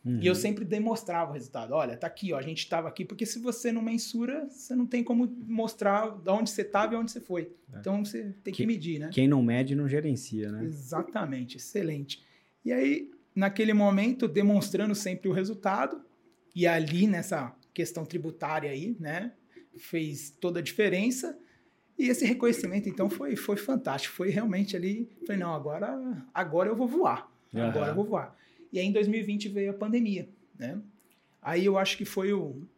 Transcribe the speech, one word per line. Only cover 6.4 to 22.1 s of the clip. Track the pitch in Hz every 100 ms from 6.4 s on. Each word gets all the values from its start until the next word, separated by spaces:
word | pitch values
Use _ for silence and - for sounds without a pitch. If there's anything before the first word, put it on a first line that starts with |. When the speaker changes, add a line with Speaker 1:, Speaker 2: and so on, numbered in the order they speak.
| 226
Speaker 1:
você | -
tava | 196 196 220
e | 226
onde | 226
você | 247
foi. | - 175 165 - -
Speaker 2:
É. | 104
Speaker 1:
Então | 143 202 208
você | 226 208 196
tem | -
que | 190
Speaker 2:
Que-, | 220
Speaker 1:
medir, | 220 160 151
né? | 156
Speaker 2:
quem | 131 135
não | 143
mede | 120 120 131 143
não | 139
gerencia, | 147 151 120 - 107 104
né? | 107
Speaker 1:
Exatamente, | 160 151 131 165 170 214 160 131 123 123
excelente. | - 208 170 147 139 - _ _ _ _
E | 240
aí, | 247 269 285 - - _ 190
naquele | 196 202 214
momento, | 208 202 196 226 254 -
demonstrando | 175 202 202 - 180 208 202
sempre | 185 185 190
o |
resultado, | 185 190 214 196 202 262 320 - _ _ _ _ 175
e | 175
ali | 165 156 170 214
nessa | 175 - 160 127 - _
questão | - 160 127 123
tributária | 170 156 160 151 156 143
aí, | 139 190 233
né, | 156 165 233 - _ - - -
fez | - 165 156 139 - _
toda | 180 175
a |
diferença. | 160 - 208 180 226 254 330 - - _ _ _ _ -
E |
esse | 247